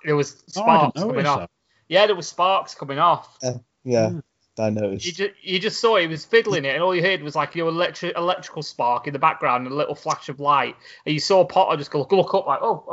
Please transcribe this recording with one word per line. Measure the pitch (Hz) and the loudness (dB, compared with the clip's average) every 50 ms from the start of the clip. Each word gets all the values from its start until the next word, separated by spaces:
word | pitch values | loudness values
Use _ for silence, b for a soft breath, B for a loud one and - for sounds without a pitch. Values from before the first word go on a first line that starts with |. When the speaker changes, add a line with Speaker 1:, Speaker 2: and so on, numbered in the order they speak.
| - | -2
Speaker 1:
there | 151 147 | 0 0
was | 147 139 - - _ _ - - | 0 0 -2 -6 _ _ -10 -6
Speaker 2:
Oh, | 185 208 | 0 4
I | |
didn't | 160 165 160 147 127 - | 6 6 6 6 4 2
Speaker 1:
sparks | 147 | -2
coming | 196 226 - | -4 -2 -2
Speaker 2:
notice | - - 147 | -2 0 0
Speaker 1:
off. | 139 110 | 0 0
Speaker 2:
that. | 85 - _ _ _ _ _ _ _ | -4 -8 _ _ _ _ _ _ _
Speaker 1:
Yeah, | - 160 185 214 | 0 4 4 4
there | 208 202 | 4 2
were | 175 156 | 0 -4
sparks | - - - 175 190 190 180 - - - | -8 -2 0 2 2 2 0 -2 -4 -10
coming | - 160 135 139 147 | -12 -10 -6 -2 2
off. | 170 175 151 - - - _ _ 131 | 2 2 2 2 -2 -10 _ _ -8
Speaker 3:
Uh, | 127 123 123 - _ _ _ _ | -6 -6 -8 -12 _ _ _ _
yeah, | 127 120 113 110 107 | 0 2 2 2 0
Speaker 2:
Hmm. | 87 156 - _ _ _ _ _ _ - | -2 -6 -10 _ _ _ _ _ _ -4
Speaker 3:
I | 110 107 | -2 -2
noticed. | 107 107 104 98 98 95 - | 0 -2 -2 -4 -4 -6 -6
Speaker 1:
You | 175 160 | -8 -6
ju-, | 190 196 196 - _ | -4 -6 -6 -6 _
you | - 190 185 185 | -8 -4 -4 -2
just | 196 214 214 - | -2 -4 -2 0
saw | 233 226 220 | 2 2 2
he | 190 170 | 2 2
was | 160 160 156 - | 0 -4 -8 -4
fiddling | - 226 233 220 214 190 160 139 | 2 2 2 2 2 0 -2 -2
it, | 139 131 | -2 -2
and | 151 175 | 0 0
all | 185 185 | 0 0
you | 175 | 0
heard | 165 196 185 160 147 | 0 0 0 -2 -4
was, | 147 139 | -6 -4
like, | 156 147 - - | -4 -4 -4 -4
your | 170 165 165 | -4 -2 -2
electri-, | 165 170 175 165 156 - 180 170 170 | 0 0 -2 -2 -4 -6 -8 -6 -6
electrical | 175 170 180 - - 147 - - 156 | -2 -2 -2 -2 -4 -6 -12 -12 -12
spark | 147 - - - 123 120 120 120 - | -12 -10 -6 -2 0 0 0 0 -2
in | 147 139 | -6 -2
the | 131 | 0
background | 156 160 - - 156 135 123 123 127 | 0 0 0 0 0 0 0 0 -2
and | 127 139 | -4 -4
a | |
little | 147 147 - 147 | -4 -4 -4 -6
flash | - - 156 147 - - - | -6 -6 -6 -6 -6 -8 -12
of | 135 143 | -12 -4
light. | 143 143 143 139 123 120 - B B B B B B | 0 2 2 2 0 -2 -6 B B B B B B
And | 151 156 | -4 -4
you | 143 | -2
saw | - - 196 185 175 | 0 4 4 4 4
Potter | 170 - 190 - - 165 | 4 4 2 2 2 0
just | 147 143 - | -2 -4 -4
go, | - 147 135 - | -4 -4 0 2
look | 196 190 170 - - | 2 2 4 2 0
up, | 196 - | 0 0
like, | 147 135 - | 0 -2 0
"Oh, | 180 170 - 151 - - | 0 -2 -2 -4 -4 -4